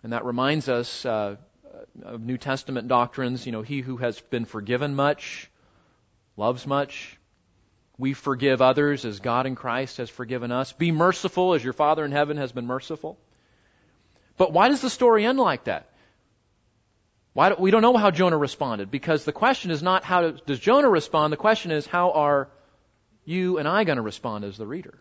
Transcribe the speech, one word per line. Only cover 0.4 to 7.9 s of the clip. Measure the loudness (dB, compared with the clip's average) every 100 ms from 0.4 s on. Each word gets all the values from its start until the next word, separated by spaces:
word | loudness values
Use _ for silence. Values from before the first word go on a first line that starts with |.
| 0 0 0
us, | -2 -2 -8
uh, | -4 -2 -2 -8 _ _ -20 -20 -20 -20
of | -16 -12
New | -8 -8
Testament | -4 -6 -6 -8 0
doctrines, | 2 2 -2 -4 -6
you | -8
know, | -10
"He | -6 -8
who | -8 -4
has | -4 -4
been | _ -6 -6
forgiven | -8 -4 -2 -2
much | 0 0 0 -8 -16 -18 _ _ _ _ _ _ _ _ -2
loves | -2 -2 -2
much. | -2 -2 -8 -18 -20 _ _ _ _ _ _ _